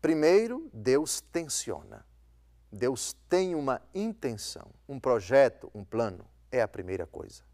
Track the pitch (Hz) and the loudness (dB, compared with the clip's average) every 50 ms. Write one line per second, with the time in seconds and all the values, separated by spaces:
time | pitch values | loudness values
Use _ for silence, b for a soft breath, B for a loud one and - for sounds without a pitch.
0 | - 151 160 156 151 156 180 202 226 233 247 254 330 302 - 110 104 123 131 143 | 2 2 2 4 6 6 6 6 4 2 -4 -8 -12 -14 -14 -6 0 2 2 2
1 | 156 151 - - - _ _ 175 170 147 - - - - 98 76 - - - - | 2 0 -4 -6 -8 _ _ -8 -6 -4 -6 -6 -6 -6 -8 -8 -10 -16 -20 -20
2 | - _ _ _ _ _ _ _ _ _ _ _ _ _ - 104 120 123 135 120 | -20 _ _ _ _ _ _ _ _ _ _ _ _ _ -8 -2 -2 -2 -2 -2
3 | - - - _ _ _ - 180 190 185 175 156 143 135 127 - - - _ 185 | -6 -10 -10 _ _ _ 0 2 2 2 -2 -2 0 -2 -2 -2 -4 -10 _ -6
4 | 202 226 214 _ - 131 117 104 - - - - - - - _ _ _ - 127 | -6 -6 -6 _ -6 -6 -6 -6 -10 -12 -12 -14 -16 -20 -20 _ _ _ -14 -4
5 | - 131 123 113 98 90 117 139 139 123 - - - - _ 107 98 92 - 110 | 0 2 2 2 2 4 6 6 6 6 4 -2 -20 -16 _ -14 -14 -6 -2 -2
6 | 117 107 92 - - - - _ _ _ - 127 113 101 - - 92 87 95 92 | -2 -2 -2 -8 -16 -20 -20 _ _ _ -2 0 0 0 -2 -10 -8 -6 -6 -6
7 | 87 80 - - - - - - _ _ | -6 -8 -10 -14 -14 -14 -16 -20 _ _